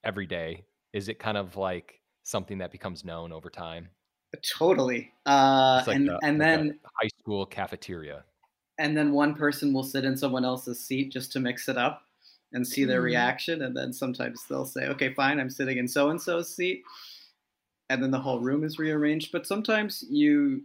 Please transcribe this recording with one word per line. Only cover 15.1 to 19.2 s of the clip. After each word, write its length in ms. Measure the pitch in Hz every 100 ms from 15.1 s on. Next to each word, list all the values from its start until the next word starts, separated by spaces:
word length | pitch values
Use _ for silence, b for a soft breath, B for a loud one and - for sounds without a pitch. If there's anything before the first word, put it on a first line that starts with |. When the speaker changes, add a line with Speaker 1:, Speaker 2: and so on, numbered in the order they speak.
Speaker 2:
fine, 240 | 135 135 147
I'm 100 | 127
sitting 280 | - 131 127
in 80 | 123
so-and-so's 680 | 143 143 165 - 170 170
seat." 280 | - 180 180 B B B B B _ _ _ _ _ -
And 140 | 131
then 80 | 131
the 80 | 131
whole 220 | 135 123
room 240 | 123 143
is 140 | 156 156
rearranged. 520 | 156 151 147 156